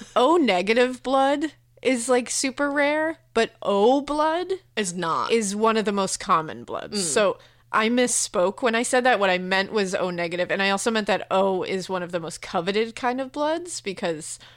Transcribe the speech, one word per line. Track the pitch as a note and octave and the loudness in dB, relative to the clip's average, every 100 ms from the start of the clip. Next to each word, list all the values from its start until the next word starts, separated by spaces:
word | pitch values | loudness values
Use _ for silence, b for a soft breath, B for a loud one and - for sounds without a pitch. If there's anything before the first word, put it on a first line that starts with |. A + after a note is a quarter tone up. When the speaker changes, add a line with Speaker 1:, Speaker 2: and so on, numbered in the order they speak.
Speaker 1:
<laughs> | - - | -4 2
O | C4 F4 | 4 4
negative | B3 F3+ F#3+ A#3 B3 B3+ | 4 2 2 2 2 0
blood | B3+ C4+ C4+ D4 D4 - _ _ | 0 2 2 2 -2 -8 _ _
is, | - B3+ A#3 | 0 0 2
like, | B3 A#3 | 0 0
super | - C4+ B3 C#4+ | -2 -2 -2 -2
rare, | C#4+ C#4+ D4+ D#4+ D#4+ _ | 2 2 2 -2 -4 _
but | A3+ A3+ - | -2 -2 -2
O | - G3+ A3 C#4 | -2 4 4 4
blood | C#4+ D4+ D#4 E4 F4+ F#4 - - | 2 0 0 0 -4 -6 -6 -6
Speaker 2:
Is | F#3+ | -4
not. | F3 E3 C#3+ - | -4 -2 0 2
Speaker 1:
is | A3+ G3+ | 0 0
one | G#3 A3 A3 | 0 2 2
of | |
the | G#3+ | 0
most | G3+ F#3+ - | 0 -2 -4
common | - E3+ D#3 A2+ | 0 0 0 -10
bloods. | A#2+ - - G#3 | -10 -10 -6 -4
Speaker 2:
Mm. | E3+ | 0
Speaker 1:
So | F3+ G3+ - b b _ | 2 2 0 b b _
I | G#3+ A3 | 0 2
misspoke | B3 B3 - - G3+ F3+ G#3 | 2 2 0 -2 0 0 0
when | B3 | 0
I | A3+ | 0
said | B3 B3+ | 2 2
that. | B3+ G#3 | 4 4
What | G3 | 2
I | F3+ | 2
meant | F#3 F#3+ G3 | 0 0 0
was | G#3+ F#3+ | -2 -2
O | G3 F3+ | -2 -2
negative, | F3 E3+ F3 F3 | -2 -4 -4 -2
and | F3+ | 0
I | G3 | 0
also | G3 A#3+ | 0 0
meant | A3 G#3 | -2 0
that | F#3+ - | -2 0
O | F#3+ G3 F#3 | 2 2 0
is | - F#3+ F3 | -2 -4 -4
one | F#3 | -6
of | F3 | -4
the | F3 | -6
most | E3 - | -8 -12
coveted | - F#3 E3+ G#3 A3+ - | -6 -4 -2 -2 -4 -4
kind | B3 B3+ | -4 -4
of | C4 | -6
bloods | D4 D4 E4 F4 - | -4 -2 -2 -6 -10
because | G3+ F#3 F3+ D#3 - - B | -8 -4 -4 -4 -8 -14 B